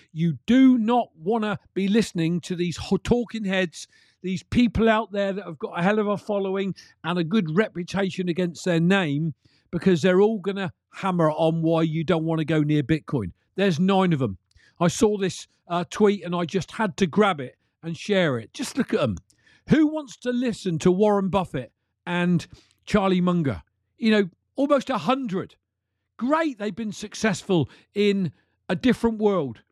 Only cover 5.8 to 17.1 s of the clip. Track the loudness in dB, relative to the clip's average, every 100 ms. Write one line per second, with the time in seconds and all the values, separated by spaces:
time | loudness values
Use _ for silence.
5.8 | 0 2 0 -4 -4 -4 -2 -4 -4 -6
6.8 | -14 _ -6 -4 0 0 -2 -4 -8 -10
7.8 | -8 -4 -4 -4 -4 -4 -4 -4 -2 0
8.8 | 2 2 0 -2 -4 -6 _ _ _ -2
9.8 | 2 2 4 4 2 0 -6 -6 -8 -10
10.8 | _ -8 -4 2 2 2 0 2 0 0
11.8 | 0 -2 -2 0 0 -2 0 0 2 0
12.8 | 0 -2 -2 -4 -4 -10 _ -2 0 2
13.8 | 2 4 4 2 0 -4 _ _ _ -2
14.8 | 0 2 2 2 -2 -6 -14 _ -6 -4
15.8 | -4 2 2 2 -2 -4 -2 -4 -4 -4
16.8 | -4 0 0